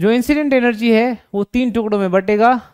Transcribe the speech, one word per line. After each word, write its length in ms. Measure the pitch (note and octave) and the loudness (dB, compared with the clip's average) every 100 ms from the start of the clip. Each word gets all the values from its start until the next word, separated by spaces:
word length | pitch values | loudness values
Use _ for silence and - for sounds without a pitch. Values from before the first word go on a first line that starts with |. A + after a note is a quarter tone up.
जो 100 | G3 | 0
इंसिडेंट 420 | A#3+ A#3+ D4 D4 | 0 0 0 0
एनर्जी 400 | C4 A#3+ G#3+ A#3 | 0 0 0 2
है 260 | A3 B3 A3+ _ | 2 0 -4 _
वो 100 | G3+ | -6
तीन 260 | G3+ B3 B3+ | -4 -2 -2
टुकड़ों 280 | A3 G#3+ G#3 | -2 -2 -2
में 120 | F#3+ | 0
बटेगा, 520 | F#3 G3 G#3 A#3 B3+ - | 0 0 2 2 0 -4